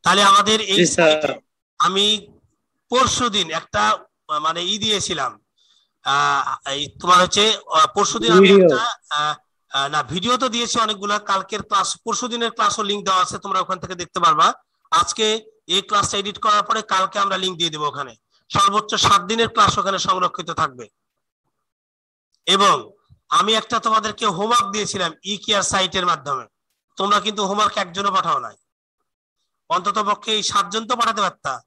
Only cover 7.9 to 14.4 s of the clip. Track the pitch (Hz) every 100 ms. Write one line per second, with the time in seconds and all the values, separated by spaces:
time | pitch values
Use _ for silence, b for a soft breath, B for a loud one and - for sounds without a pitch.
7.9 | - 196 - - 180 196 196 180 127 233
8.9 | - _ 147 151 147 _ _ _ 135 139
9.9 | 151 131 170 214 247 262 226 233 240 220
10.9 | 208 202 208 208 196 190 208 190 202 185
11.9 | - 226 220 247 233 233 226 214 202 208
12.9 | 202 190 185 180 202 202 185 185 185 175
13.9 | 180 175 180 170 156